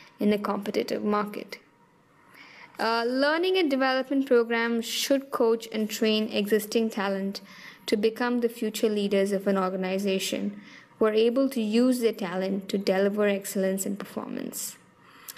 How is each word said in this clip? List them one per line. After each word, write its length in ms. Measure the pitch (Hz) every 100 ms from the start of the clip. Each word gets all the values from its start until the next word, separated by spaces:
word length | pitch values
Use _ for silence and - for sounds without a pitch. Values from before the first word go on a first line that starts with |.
| - -
in 140 | 208
a 60 | 208
competitive 680 | 208 202 202 208 233 -
market. 540 | 208 208 208 208 - - _ _ _ _ _ _ _ - - - - -
Uh, 280 | 220 233 233
learning 500 | 254 285 320 370 381
and 140 | 320
development 560 | 269 262 262 262 277 269
programs 580 | 240 226 233 233 233
should 460 | 226 - - 277 269
coach 380 | - 233 226 -
and 180 | 214 214
train 400 | - 220 214 214
existing 580 | 214 202 214 208 233 220
talent 500 | 220 196 196 196 196 - - - - -
to 100 | 220
become 440 | 220 220 247 247
the 80 | 233
future 400 | 233 220 214 220
leaders 420 | 208 202 196 196
of 160 | 196 196
an 100 | 196
organization 1040 | 185 190 185 190 202 190 - - 202 - - - - -
who 60 |
are 80 | 220
able 360 | 214 233 240 269
to 120 | 247
use 400 | 214 226 254 247
their 120 | 226
talent 560 | 220 185 185 190 196 196
to 80 | 202
deliver 500 | 196 190 202 208 208
excellence 580 | 196 196 202 190 190 202
in 100 | 202
performance. 800 | 202 - - 50 50 - - - - _ - - -